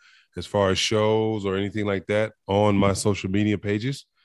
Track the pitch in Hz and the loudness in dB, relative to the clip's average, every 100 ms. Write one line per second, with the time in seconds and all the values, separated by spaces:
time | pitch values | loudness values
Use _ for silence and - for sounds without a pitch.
0 | _ _ _ - - 104 95 95 - 110 | _ _ _ -14 -4 0 2 2 0 0
1 | 107 110 110 110 98 95 101 107 104 98 | 2 2 0 -2 -4 -2 -4 -4 -2 -4
2 | - 104 107 - - 98 104 98 98 95 | -2 -2 -2 -6 -2 2 4 4 2 2
3 | 107 98 95 98 104 101 101 104 123 139 | 0 -2 -2 0 0 0 -2 -4 -4 -8
4 | - _ | -14 _